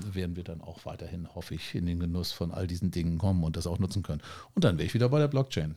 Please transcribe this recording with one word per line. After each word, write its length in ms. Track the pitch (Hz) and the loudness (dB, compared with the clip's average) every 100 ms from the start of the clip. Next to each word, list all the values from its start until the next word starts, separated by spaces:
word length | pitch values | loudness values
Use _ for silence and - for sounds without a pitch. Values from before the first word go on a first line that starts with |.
| 101 | -4
werden 220 | 95 90 85 | -4 -4 -4
wir 80 | |
dann 180 | 87 80 | -8 -10
auch 240 | - 85 - | -12 -12 -10
weiterhin, 480 | 78 82 87 80 | -10 -8 -8 -8
hoffe 220 | 85 - 82 | -10 -8 -8
ich, 180 | - | -4
in 140 | - 87 | -2 0
den 120 | 85 | 0
Genuss 320 | 85 87 82 | 0 0 -2
von 200 | - 87 | -2 -4
all 160 | 87 90 | -2 -2
diesen 240 | 87 92 | 0 0
Dingen 260 | 87 82 82 | 0 0 2
kommen 260 | 98 90 | 4 4
und 140 | 80 80 | 2 0
das 80 | 85 | -2
auch 140 | 87 | 0
nutzen 240 | 95 98 | 0 0
können. 180 | - 73 - - - | -2 -4 -6 -16 -6
Und 100 | - 120 | 4 4
dann 120 | 80 | 4
wär 80 | 92 | 2
ich 80 | |
wieder 160 | 113 120 | 4 4
bei 80 | 120 | 6
der 120 | 143 | 4
Blockchain. 440 | 135 131 - 78 | 4 2 0 -2